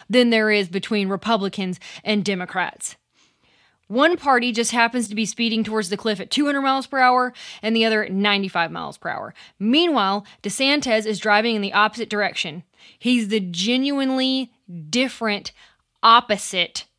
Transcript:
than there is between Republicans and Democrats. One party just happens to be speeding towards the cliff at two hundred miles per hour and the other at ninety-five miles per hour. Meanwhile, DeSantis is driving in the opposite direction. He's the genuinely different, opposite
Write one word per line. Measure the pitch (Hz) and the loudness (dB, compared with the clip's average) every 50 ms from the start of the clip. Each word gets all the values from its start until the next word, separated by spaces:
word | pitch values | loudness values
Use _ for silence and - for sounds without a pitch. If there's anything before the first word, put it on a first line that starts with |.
| - - | -4 2
than | 214 254 247 233 | 4 4 6 6
there | 226 220 214 214 | 4 4 4 4
is | 208 208 190 165 | 2 2 0 -2
between | 180 190 - - 226 208 196 190 | -4 -6 -4 -2 -2 -2 0 -2
Republicans | 196 190 - 214 233 196 196 190 - 202 190 180 175 - - - - - | -4 -4 -2 0 0 0 0 -4 -4 -4 -6 -6 -6 -8 -12 -18 -18 -8
and | - 208 214 208 165 | -4 -2 -2 0 0
Democrats. | 202 196 180 180 - - 185 170 - - - - - - _ _ _ _ _ _ _ _ _ _ _ _ _ _ _ _ _ _ | -2 -4 -4 -6 -6 -4 -4 -4 -4 -6 -10 -12 -14 -14 _ _ _ _ _ _ _ _ _ _ _ _ _ _ _ _ _ _
One | - 208 254 294 339 359 | -4 0 2 2 2 2
party | - 262 285 262 240 240 247 | 2 2 2 2 2 2 0
just | 214 233 233 - | 0 -2 -2 0
happens | 226 240 233 233 240 247 220 | 2 2 2 2 2 -2 -4
to | 202 208 | -2 -4
be | 220 220 | -4 -4
speeding | - - - 233 226 214 220 | -4 -2 -2 -2 0 0 0
towards | 208 220 214 220 202 170 | -2 -2 -2 -4 -2 -2
the | 208 | -4
cliff | 202 - 220 208 175 | -4 -2 -2 -2 -4
at | 202 - | -4 -4
two | - 269 294 | -2 0 0
hundred | 285 285 277 | 0 0 0
miles | 269 269 269 269 254 - | 0 0 0 -2 -2 -4
per | 285 269 | 0 4
hour | 254 254 254 247 247 247 247 - - - - - | 4 4 6 4 2 0 -4 -10 -16 -18 -12 -6
and | - 220 226 | -2 0 2
the | 226 226 | 2 2
other | 220 220 214 202 | 2 2 0 0
at | - | -2
ninety-five | 185 196 202 208 202 196 196 185 - 175 170 156 | 0 0 2 2 2 2 0 -2 -2 -2 -2 -2
miles | 165 170 160 143 143 - | -4 -8 -10 -10 -12 -10
per | - 160 | -8 -8
hour. | - - - - - - - - _ - | -8 -8 -8 -12 -14 -18 -20 -20 _ -4
Meanwhile, | 196 226 262 320 359 339 285 226 196 190 196 208 202 - - _ | 0 2 2 4 4 2 2 2 2 0 0 -2 -6 -10 -14 _
DeSantis | - 202 - - 269 277 294 294 262 254 220 220 214 | -8 -8 -4 0 0 2 2 0 2 2 0 0 0
is | 214 208 - | -2 -4 -2
driving | - 214 202 214 220 233 226 | 2 2 4 4 4 2 0
in | 208 | -2
the | 196 196 | -2 0
opposite | - 202 214 214 208 233 220 - | 2 2 2 2 0 -4 -8 -4
direction. | 214 208 202 180 - - - 165 147 180 - _ _ _ - - - _ | -2 -2 -2 -2 -2 -4 -6 -6 -8 -12 -16 _ _ _ -20 -20 -14 _
He's | - 247 254 240 220 196 | 0 0 2 2 2 0
the | 220 214 | 0 -2
genuinely | 185 180 170 170 190 226 247 254 269 285 285 277 269 262 262 262 262 262 262 262 254 - _ _ _ - 175 170 151 156 | -2 -4 -4 -2 0 0 0 2 0 0 0 0 0 0 0 0 0 0 0 -2 -4 -6 _ _ _ -16 -14 -14 -8 -4
different, | 190 247 262 254 - - 233 214 202 190 - - - - - _ _ _ _ _ _ _ | -2 0 0 0 -2 -4 -4 -4 -4 -4 -6 -12 -16 -18 -20 _ _ _ _ _ _ _
opposite | - 226 226 240 240 - 208 196 - - 190 180 170 - - - - _ _ | 6 6 6 6 4 2 -2 -4 -4 -4 -4 -4 -4 -4 -6 -12 -14 _ _